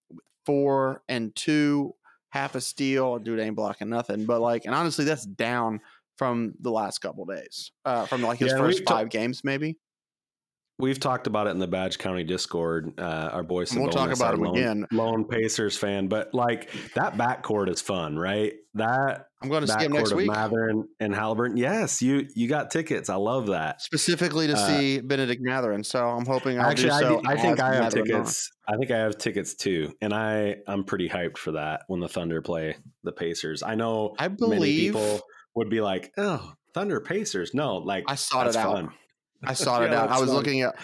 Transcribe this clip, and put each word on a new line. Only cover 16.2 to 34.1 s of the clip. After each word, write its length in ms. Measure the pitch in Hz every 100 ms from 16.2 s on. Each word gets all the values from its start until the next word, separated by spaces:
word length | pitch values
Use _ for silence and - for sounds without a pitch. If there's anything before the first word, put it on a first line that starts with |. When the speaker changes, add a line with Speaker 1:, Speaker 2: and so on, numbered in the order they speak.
| -
Speaker 2:
like, 360 | 127 120 113 - - -
that 200 | - 135 104
backcourt 520 | 120 - - 107 95
is 120 | 85
fun, 360 | - 95 80 76
right? 360 | 92 104 107 - -
That 520 | 107 110 131 139 - - -
Speaker 1:
I'm 60 | 135
gonna 180 | 151 147
see 60 | -
him 60 | -
Speaker 2:
backcourt 40 |
Speaker 1:
next 160 | 147 -
Speaker 2:
of 40 | -
Speaker 1:
week. 100 | 104
Speaker 2:
Mathurin 560 | 107 110 113 113 110 107 -
and 120 | 107
Halliburton. 440 | 101 110 110 120 117
Yes, 440 | 127 220 160 -
you, 280 | 127 139 139 113
you 100 | 120
got 240 | 151 -
tickets. 380 | 165 156 117 82
I 60 | 95
love 320 | 104 131 107
that. 340 | 90 78 -
Speaker 1:
Specifically 640 | - 151 - 170 175 151 156
to 60 |
Speaker 2:
Uh, 140 | 139 101
Speaker 1:
see 320 | 147 139 135
Benedict 420 | 127 139 127 123
Mathurin, 400 | 127 131 120 101
so 240 | 107 127 120
I'm 180 | 120
hoping 360 | 120 131 135 123
I'll 60 | 135
Speaker 2:
actually, 200 | 143 131
Speaker 1:
do 40 |
Speaker 2:
I 60 | 143
Speaker 1:
so 200 | 127 113
Speaker 2:
do, 60 | 120
I 80 | 147
think 180 | 117
Speaker 1:
as 60 | 120
Speaker 2:
I 140 | 131
have 80 | 131
Speaker 1:
Mathurin 300 | 113 107 107
on. 60 | 117
Speaker 2:
tickets. 300 | 113 - - _ -
I 80 | 107
think 140 | 131
I 60 | 117
have 200 | 110 104
tickets 360 | 117 101 95 -
too, 380 | 101 87 76 -
and 140 | 107
I, 440 | 104 110 107 104 101 -
I'm 160 | 98
pretty 240 | 95 98 85
hyped 300 | 92 85 -
for 140 | -
that 300 | 78 76 76 -
when 100 | 92
the 100 | 85
Thunder 320 | 95 85 80
play 360 | - 82 78 76 - -
the 80 | 85
Pacers. 540 | - 85 85 80 76
I 100 | -
know 400 | 110 113 113 107